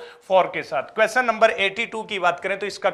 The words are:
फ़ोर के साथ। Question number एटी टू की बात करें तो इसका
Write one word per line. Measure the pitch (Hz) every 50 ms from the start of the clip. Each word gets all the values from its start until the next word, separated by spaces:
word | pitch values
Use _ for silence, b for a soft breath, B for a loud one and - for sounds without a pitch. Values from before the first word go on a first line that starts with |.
| B B B B _ _
फ़ोर | 190 190 170 - -
के | 175 175
साथ। | - 165 139 127 - -
Question | 214 220 208 220 254 247
number | 233 220 214 220 220
एटी | 220 - 196 196 190 220 233
टू | - - 220 208
की | 175 214 190
बात | 175 175 170 -
करें | - 190 196 190
तो | 208
इसका | 202 190 - - 196